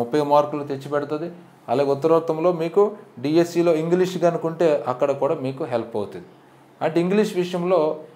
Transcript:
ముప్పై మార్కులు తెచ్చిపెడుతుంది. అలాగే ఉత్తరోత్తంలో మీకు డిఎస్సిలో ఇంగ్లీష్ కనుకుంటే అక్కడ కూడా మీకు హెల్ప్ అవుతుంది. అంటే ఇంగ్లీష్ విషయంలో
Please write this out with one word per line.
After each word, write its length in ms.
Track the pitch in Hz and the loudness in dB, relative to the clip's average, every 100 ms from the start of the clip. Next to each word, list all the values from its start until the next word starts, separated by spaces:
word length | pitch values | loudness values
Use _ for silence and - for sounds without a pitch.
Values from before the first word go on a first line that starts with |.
ముప్పై 200 | 117 151 143 | -2 0 4
మార్కులు 320 | 147 143 147 139 | 2 2 -4 -6
తెచ్చిపెడుతుంది. 580 | 135 139 147 147 151 170 - - - - | -8 -4 -4 -4 -6 -8 -12 -20 -18 -2
అలాగే 200 | 127 139 135 | 0 2 2
ఉత్తరోత్తంలో 540 | 160 165 165 156 175 170 | 4 2 2 0 0 0
మీకు 200 | 165 196 208 208 - - | 0 2 2 0 -16 -6
డిఎస్సిలో 480 | 139 160 170 175 170 156 | 0 2 2 2 2 2
ఇంగ్లీష్ 340 | 165 180 180 175 170 | 2 2 2 2 0
కనుకుంటే 420 | 165 165 165 165 147 123 | 0 -4 0 2 2 0
అక్కడ 180 | 127 143 139 | 0 0 0
కూడా 140 | 143 160 131 | -2 -2 -4
మీకు 160 | 135 147 | -6 -4
హెల్ప్ 220 | 120 110 107 | -4 -4 -6
అవుతుంది. 280 | 98 - - - - _ - _ | -6 -10 -18 -20 -20 _ -20 _
అంటే 120 | 156 165 | -2 0
ఇంగ్లీష్ 280 | 175 208 208 180 | 0 2 0 -2
విషయంలో 380 | 175 180 180 180 156 151 - | -4 -4 0 2 2 -2 -10